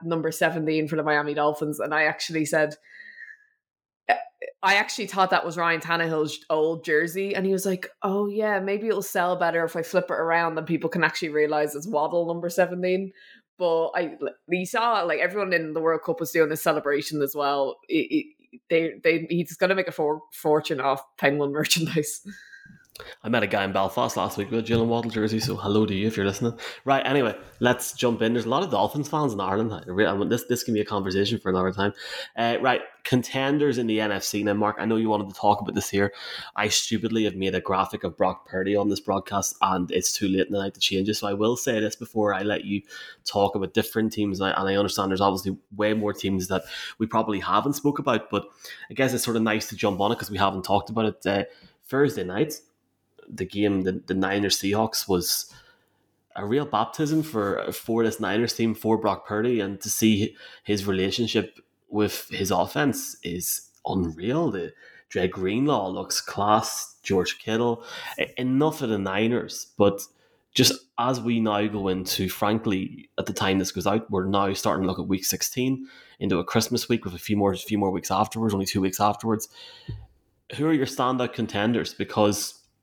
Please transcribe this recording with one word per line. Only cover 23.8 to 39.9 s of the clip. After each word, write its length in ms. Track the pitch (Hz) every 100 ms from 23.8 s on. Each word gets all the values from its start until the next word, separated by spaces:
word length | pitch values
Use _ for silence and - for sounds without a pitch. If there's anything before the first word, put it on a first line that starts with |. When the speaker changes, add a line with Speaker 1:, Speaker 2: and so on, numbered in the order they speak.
| 95 - 123 -
Speaker 2:
last 200 | 92 -
week 140 | 101
with 80 | 113
a 140 | 113
Jalen 140 | 117 117
Waddle 220 | 117 117
jersey, 300 | 110 107 110
so 160 | 110 98
hello 300 | 98 104 104
to 100 | 95
you 100 | 110
if 120 | 104
you're 80 | 98
listening. 340 | 98 117 117 - -
Right, 220 | 131 135 -
anyway, 280 | 139 117 - - -
let's 320 | 123 123 -
jump 280 | - 123 113
in. 120 | 113
There's 120 | 120 110
a 40 |
lot 120 | 135
of 100 | 185
Dolphins 360 | 107 101 147 139
fans 240 | 156 147
in 80 | 101
Ireland. 320 | 95 98 113
I 100 | 95 -
re-, 200 | 90 92
I 60 |
want 180 | 98 90
this, 140 | 123 -
this 160 | 123 -
can 80 |
be 80 | 107
a 40 | 104
conversation 540 | 104 95 95 101 113
for 100 | 95
another 220 | 92 92
time. 220 | 95 101 - - - - -
Uh, 220 | 117 117
right, 220 | 127 123 - - -
contenders 720 | 127 117 135 135 147 147 123
in 100 | 117
the 140 | 110
N 100 | 107
F 120 | 98
C. 200 | - 104
Now, 100 | 104
Mark, 220 | 101 104 104
I 60 | 101
know 120 | 110
you 100 | 110
wanted 220 | 104 98
to 60 | 95
talk 260 | 104 101
about 140 | - 101
this 140 | -
here. 220 | 98 101 - - - - 98
I 100 | 107
stupidly 560 | - - 110 107 113
have 140 | 104 95
made 180 | 95 95
a 60 |
graphic 420 | 98 95 95 -
of 140 | 95 -
Brock 280 | 92 92 -
Purdy 300 | 92 95 101
on 140 | 101
this 100 | 98
broadcast, 560 | - 98 - 101 - -
and 280 | 95 92 87